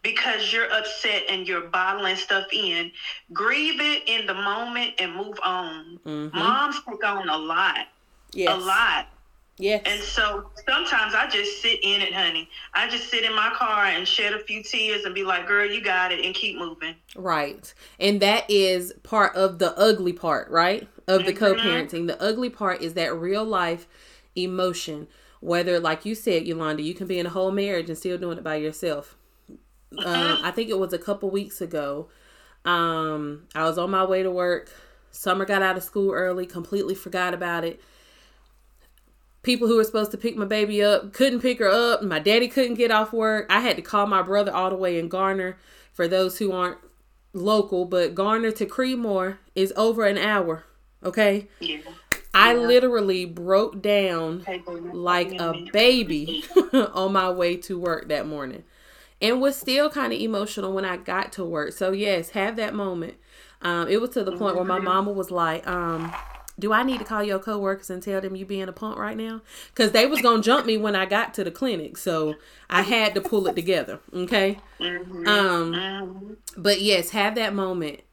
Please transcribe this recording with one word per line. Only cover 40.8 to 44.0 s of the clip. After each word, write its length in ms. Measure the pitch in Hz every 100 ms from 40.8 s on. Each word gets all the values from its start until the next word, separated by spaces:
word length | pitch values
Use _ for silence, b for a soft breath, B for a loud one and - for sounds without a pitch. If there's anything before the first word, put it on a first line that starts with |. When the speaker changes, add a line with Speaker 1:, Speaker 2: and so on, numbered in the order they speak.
Speaker 2:
up 300 | 208 208 202
couldn't 280 | - 269 247
pick 160 | 254 247
her 80 | 202
up. 340 | 214 233 233
My 160 | 208 156
daddy 280 | 156 226 247
couldn't 280 | 269 247 233
get 160 | 233
off 200 | 214 214
work. 360 | 226 220 214 208
I 120 | 196
had 140 | 240 -
to 60 |
call 240 | - 208